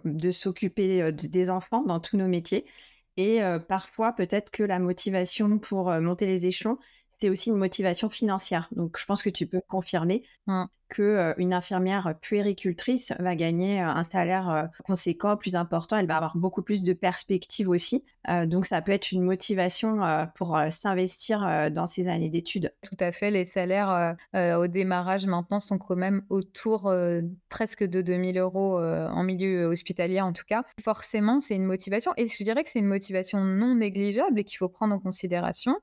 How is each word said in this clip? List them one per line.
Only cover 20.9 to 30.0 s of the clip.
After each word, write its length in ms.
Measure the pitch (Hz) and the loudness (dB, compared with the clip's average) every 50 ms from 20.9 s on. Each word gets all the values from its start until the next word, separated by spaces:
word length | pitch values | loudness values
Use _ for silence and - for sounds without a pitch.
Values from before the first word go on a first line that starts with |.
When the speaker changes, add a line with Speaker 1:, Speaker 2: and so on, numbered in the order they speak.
| 185 180 185 185 - - - - 220 208 202 | 0 2 0 0 -2 -4 -4 -2 0 0 0
Speaker 1:
heu, 240 | 175 160 156 151 156 | 2 2 2 0 0
dans 160 | 151 165 170 | 0 -2 -4
ces 200 | 175 - 185 180 | -4 -2 -2 -2
années 220 | 180 170 165 165 160 | 0 0 0 0 0
d'études. 440 | 156 170 170 - - 196 160 - - _ - | -2 -2 -4 -2 -4 -4 -4 -4 -6 _ -16
Speaker 2:
Tout 120 | - 190 - | -10 -4 -2
à 120 | 180 175 | -2 -2
fait. 180 | 175 - 202 208 | -2 -2 -2 0
Les 160 | 208 190 180 | 2 0 0
salaires, 440 | 180 - 196 180 180 185 202 208 190 185 175 170 170 170 - - - - | 0 -2 -2 0 0 2 2 2 2 2 2 0 0 -2 -6 -8 -4 -2
heu, 40 | 185 | 0
heu, 160 | 175 175 170 | 2 2 4
au 100 | 170 175 | 2 2
démarrage 580 | 180 170 196 185 185 180 180 175 185 190 196 190 | 2 2 0 0 2 0 0 0 0 0 0 0
maintenant 320 | 196 180 175 175 - 202 208 | 0 0 0 0 -2 -2 -2
sont 180 | - - 202 | -2 -2 -4
quand 180 | 185 - - 185 | -4 -2 -2 -2
même 280 | 180 180 190 202 196 196 - | 0 2 2 0 0 0 0
autour, 600 | 196 196 185 - - - - 220 220 208 196 196 | -2 -2 -2 -4 -8 -4 -2 0 0 0 2 2
heu, 320 | 185 180 175 175 170 170 170 170 185 - _ - | 2 2 2 2 0 0 -2 -4 -6 -10 _ -10
presque 340 | - - 220 208 - - 208 | -4 -4 -4 -4 -2 -2 -2
de 180 | 185 175 185 | 0 0 0
deux 160 | 180 180 180 | 0 2 0
mille 200 | 180 185 185 180 185 | 0 0 0 0 0
euros, 400 | 185 185 185 190 196 196 185 175 | 0 0 0 0 0 2 2 0
heu, 280 | 165 165 165 160 160 | 0 0 0 -2 -2
en 160 | - - 170 180 | -2 -2 0 0
milieu 420 | 185 185 180 190 190 185 175 170 | 0 0 0 0 0 2 2 2
hospitalier 540 | 165 170 170 - - 175 - | 2 0 0 -2 -6 -4 -2